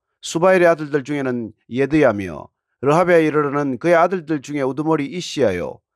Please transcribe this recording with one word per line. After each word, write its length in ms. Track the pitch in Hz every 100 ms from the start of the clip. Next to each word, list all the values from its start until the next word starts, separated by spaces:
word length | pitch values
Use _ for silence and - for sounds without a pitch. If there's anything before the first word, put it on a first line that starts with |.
| _ _
수바엘의 440 | - 165 185 190 170
아들들 380 | 156 151 143
중에는 480 | 131 147 131 123 107 - -
예드야며 760 | 123 135 156 131 101 92 73 - _ _ -
르하베에 440 | 135 160 180 170 156
이르러는 520 | 147 143 143 143 123
그의 160 | 165
아들들 480 | 165 175 190 151 151
중에 180 | 127 147
우두머리 460 | 131 135 156 160 139
이시야요 760 | 175 - 147 113 90 73 - _